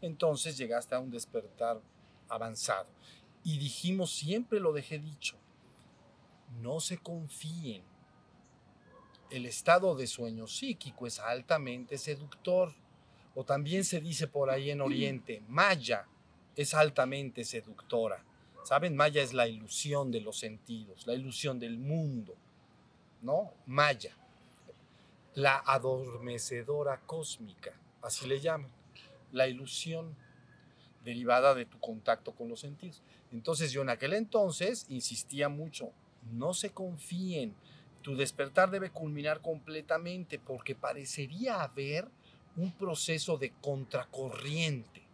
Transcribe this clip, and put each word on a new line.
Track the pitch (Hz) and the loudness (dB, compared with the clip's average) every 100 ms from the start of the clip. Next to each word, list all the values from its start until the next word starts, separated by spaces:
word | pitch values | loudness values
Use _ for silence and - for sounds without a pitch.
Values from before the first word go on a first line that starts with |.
entonces | 175 151 165 147 165 135 | -6 2 4 4 0 -4
llegaste | 123 117 - | 0 -2 0
a | 127 | -2
un | 131 | -2
despertar | 120 - 117 107 - 117 110 - _ - - - | -8 -4 -6 -6 -2 0 0 -4 _ -20 -20 -8
avanzado. | 113 113 110 - 101 92 - - - - - | -4 -4 -4 0 0 -2 -14 -20 -20 -20 -8
Y | 175 151 | -2 0
dijimos, | 139 - 175 190 175 | -2 -2 0 0 0
siempre | - 147 202 240 214 | -2 -2 -2 0 2
lo | 180 | 2
dejé | 147 139 156 | 0 -2 -8
dicho, | 156 143 - - - - - - - - - - - - - 120 | -8 -8 -8 -8 -20 -20 -20 -20 -20 -20 -20 -20 -20 -20 -16 -10
"No | 117 156 | -6 -4
se | - 175 | -4 -6
confíen". | - 170 156 - 156 170 151 101 90 - - - - - - - - - - - - - - | -8 -8 -8 -8 -8 -8 -8 -10 -14 -20 -20 -20 -20 -20 -20 -20 -20 -20 -20 -20 -20 -20 -10
El | 127 123 | -8 -6
estado | - - 175 190 | -2 6 8 8
de | 143 123 | 2 -2
sueño | - 117 113 110 | -4 -6 -6 -8
psíquico | - 269 233 - - 120 | -6 -4 -6 -8 -8 -8
es | - | -6
altamente | 107 123 123 160 135 123 123 143 | -2 -4 2 2 2 -6 -6 -8
seductor. | 156 143 147 - - 180 180 - - - - - - | -4 -6 -8 -8 2 4 4 0 -20 -20 -20 -20 -12
O | - | -10
también | 131 139 147 185 | 0 0 2 2
se | 190 175 | 2 0
dice | 156 165 156 | -2 -2 -2
por | 143 135 | 2 4
ahí | 135 135 | 4 2
en | 143 | 0
Oriente, | 135 127 139 131 - 110 107 | 2 2 2 0 -6 -10 -4
Maya | 135 196 185 120 110 - - - - - - | 6 6 6 2 0 -2 -20 -20 -20 -16 -4
es | 143 | 0
altamente | 156 151 143 131 139 139 117 | 6 6 8 2 2 -6 -6
seductora. | 117 117 110 107 - 117 113 92 - - - - | -6 -6 -10 -18 -2 2 2 -2 -10 -20 -20 -16
¿Saben? | - 139 170 143 | 2 2 4 4
Maya | 151 147 | 6 6
es | 135 | 2
la | 127 117 | 4 2
ilusión | 110 107 - 147 143 135 | 2 -8 -6 0 0 0
de | 120 | -2
los | 104 107 | -4 -6
sentidos, | 113 107 - 117 104 92 - | -8 -10 -10 -10 -10 -12 -4
la | |
ilusión | 123 131 123 147 127 | -4 -2 -4 -4 -2
del | 117 117 | -4 -6
mundo, | 135 160 156 127 98 90 - - - - - _ - - | -2 0 0 -2 -6 -14 -20 -20 -20 -20 -20 _ -20 -12
¿no? | 120 151 202 - - | 0 0 0 -8 -4
Maya, | 131 147 143 - - - - - - - - - - - - - | 4 6 6 -2 -14 -20 -20 -20 -20 -20 -20 -20 -20 -20 -20 -14
la | - 139 135 | 2 4 4
adormecedora | 135 135 127 127 131 120 123 120 - 123 117 147 143 131 - | 4 2 4 -2 -4 -8 -8 -6 -6 -6 -2 -2 -2 -4 -6
cósmica, | 160 151 - 110 92 - - - _ | -8 -8 -10 -12 -14 -16 -16 -20 _
así | 117 - 131 | -8 -6 -2
le | 139 | 0
llaman, | 151 160 135 - - - - - - | 0 -2 -4 -16 -20 -20 -20 -20 -12
la | 127 131 | 2 2
ilusión | 127 135 - 165 165 165 151 - - - - - - - - | 2 -8 -6 -6 -6 -8 -14 -20 -20 -20 -20 -20 -20 -20 -18
derivada | - 120 123 123 135 | -10 -4 4 8 8
de | 131 117 | 6 2
tu | 110 | -8
contacto | - 110 107 113 - | -8 -4 2 2 0
con | 113 117 | -10 -8
los | 117 | -8
sentidos. | 143 147 185 156 - - - | -10 -12 -14 -16 -20 -20 -14
Entonces | 120 113 160 156 | -8 -2 0 0
yo | 131 | 0
en | 135 | 0
aquel | 120 135 | 0 2
entonces | 196 220 220 196 151 185 240 - | 0 2 4 4 2 0 -2 -4
insistía | 131 - 113 - 139 143 | -6 -4 -6 -6 0 0
mucho, | 147 160 - 117 - - _ 117 | 0 -8 -8 -10 -12 -20 _ -8
"No | 113 143 | -2 -2
se | 180 208 | 0 -4
confíen, | - 185 165 - 175 185 170 120 98 - - - - | -4 -8 -6 -6 -4 -2 -2 -4 -6 -20 -20 -20 -18
tu | - 135 | -8 0
despertar | 135 - 139 143 190 | 0 0 2 6 6
debe | 196 185 | 4 -4
culminar | 160 160 147 147 156 | -4 -6 -2 -2 -2
completamente | 156 160 135 156 151 160 175 180 175 139 | -2 -6 -4 -8 0 0 0 -6 -6 -10
porque | - 127 117 | -8 -8 -6
parecería | 131 135 131 135 - 139 165 254 214 | -4 -4 -6 -6 -6 -6 -4 -2 -2
haber | 143 139 139 151 214 - - - - - | -2 -4 -2 -2 -4 -12 -20 -20 -14 -4
un | 180 | -4
proceso | - 190 156 - 160 - 156 | -2 -4 -2 0 -2 0 -2
de | 127 - | -2 -6
contracorriente". | 143 139 127 135 - - 135 - 139 151 165 135 113 - - | -4 -4 -2 -4 -4 -6 -6 -6 -4 0 0 0 -6 -18 -20